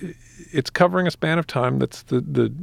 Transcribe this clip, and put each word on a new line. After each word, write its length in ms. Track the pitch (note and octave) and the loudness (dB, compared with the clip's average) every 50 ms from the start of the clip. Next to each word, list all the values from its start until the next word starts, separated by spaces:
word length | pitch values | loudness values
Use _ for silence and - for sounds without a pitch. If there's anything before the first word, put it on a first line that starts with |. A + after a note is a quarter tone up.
it, 160 | - - - - - - - - - - | -14 -14 -14 -14 -20 -20 -20 -20 -16 -8
it's 200 | - D3+ C3 - | -4 -4 -4 -2
covering 360 | - - F3+ F3+ F3+ F#3 F3+ | 2 2 4 4 4 2 0
a 40 | F3 | 0
span 280 | - - - D#3+ D#3+ E3+ | -2 -2 -2 0 0 0
of 80 | D#3+ | -2
time 320 | - - C3+ B2 B2+ C3 C3+ | -2 -2 -2 0 0 0 0
that's 240 | B2+ B2 - - - | -2 -2 -4 -8 -8
the, 160 | - B2+ B2+ | -2 -2 -2
the 320 | - D3+ C#3+ B2+ A#2 A2+ A#2+ D3+ | 0 0 0 0 0 0 0 -6